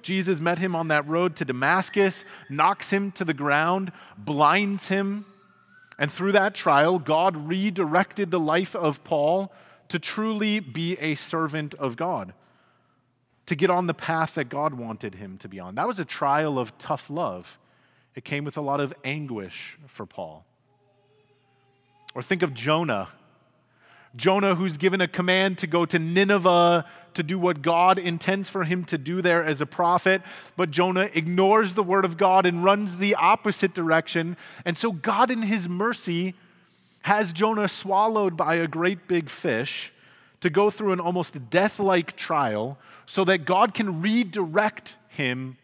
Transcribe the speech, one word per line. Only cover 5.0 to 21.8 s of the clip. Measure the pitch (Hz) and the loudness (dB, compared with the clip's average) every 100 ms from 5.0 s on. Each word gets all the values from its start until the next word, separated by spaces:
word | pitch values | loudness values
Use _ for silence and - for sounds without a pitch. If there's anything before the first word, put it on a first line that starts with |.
| 196 202 202 _ _ _ _ _ _ - | 0 -4 -12 _ _ _ _ _ _ 0
And | 143 | 0
through | - 190 | 0 2
that | 202 196 | 4 4
trial, | 196 - 143 156 180 | 0 4 6 6 2
God | 143 156 185 160 147 | 2 2 2 0 -4
redirected | 185 202 185 165 165 196 - 196 | -2 -2 0 2 2 0 -4 -2
the | 175 | 0
life | 156 165 185 | 2 0 0
of | 202 160 143 | -2 -2 -2
Paul | - 156 147 180 190 - - _ _ | -4 0 2 0 -2 -12 -20 _ _
to | 170 | -8
truly | - - 220 214 214 214 | -6 -4 -4 -2 -2 -2
be | 151 120 170 180 | -4 -6 -4 -4
a | 156 147 | -4 -6
servant | - 165 156 156 151 - | -6 -4 -4 -4 -8 -6
of | 135 117 | -6 -4
God, | 170 156 95 98 _ _ _ _ _ _ _ _ _ _ - | -4 -4 -8 -16 _ _ _ _ _ _ _ _ _ _ -8
to | 151 | 0
get | 185 | 2
on | 180 180 | 2 0
the | |
path | - - 160 160 - | -4 -4 -2 -2 -4
that | 123 | -6
God | 143 151 131 | -4 -4 -4
wanted | 117 107 107 95 | -10 -10 -12 -12
him | 98 95 | -16 -16
to | 98 | -16
be | 95 | -14
on. | 90 104 | -12 -6
That | 196 | -4
was | 202 | -4
a | 160 | -8
trial | - 143 143 156 135 | -4 0 2 0 -4
of | 117 _ | -6 _
tough | - 151 - | -8 -8 -6
love. | 147 151 90 87 - _ _ _ _ _ - | -6 -6 -8 -16 -20 _ _ _ _ _ -20
It | |
came | - 143 147 | -8 -8 -6
with | 151 | -8
a | |
lot | 143 143 | -4 -2
of | 139 - | -4 -6
anguish | 131 147 143 110 95 - - - 143 | -8 -8 -8 -10 -10 -14 -18 -20 -20
for | - 101 | -16 -16
Paul. | - 82 78 80 _ _ _ _ _ _ _ 415 _ _ _ _ _ | -12 -14 -14 _ _ _ _ _ _ _ _ _ _ _ _ _ _